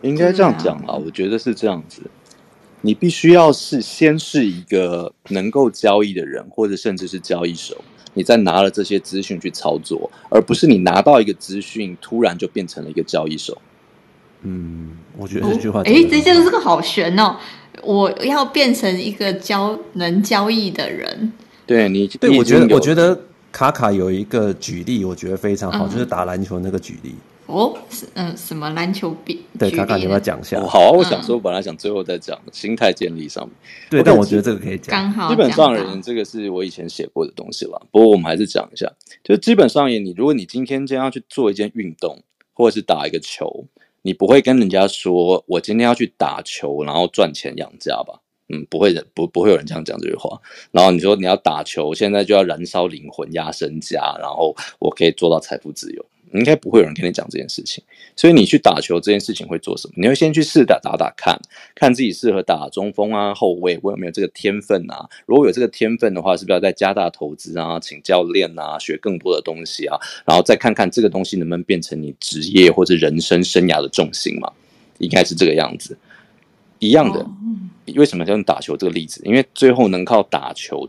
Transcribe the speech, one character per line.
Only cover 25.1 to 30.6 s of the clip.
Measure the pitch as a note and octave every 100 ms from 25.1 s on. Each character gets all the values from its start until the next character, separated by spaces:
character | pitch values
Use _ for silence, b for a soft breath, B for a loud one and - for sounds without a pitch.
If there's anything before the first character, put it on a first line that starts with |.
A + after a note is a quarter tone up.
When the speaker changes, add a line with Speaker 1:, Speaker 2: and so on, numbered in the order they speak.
| F2
Speaker 3:
觉 | F2+
得 | F#2+
非 | G#2 G2+
常 | G2
好， | F2 G2
Speaker 2:
嗯。 |
Speaker 3:
就 | A2
是 | B2
打 | F2 F2+
篮 | F#2
球 | F#2+ F2+
那 | F#2
个 | F#2
举 | - -
例。 | C2+ B1+ _ _ -
Speaker 2:
哦， | D#3+ A#3 - -
是， | - -
嗯， | - F3 E3+
什 | - D#3+
么 | D3+
篮 | D#3+ F3
球 | G3 F3 D#3+ -
比-， | A#3 - -
Speaker 3:
对， | G#3
Speaker 2:
举 | E3+
例 |
呢？ | G2
Speaker 3:
卡 |
卡， | G2+
你 |
要 | F#2
不 |
要 | G2+
讲 | G2+ D#2
一 |
下？ | -
Speaker 1:
哦， | F2+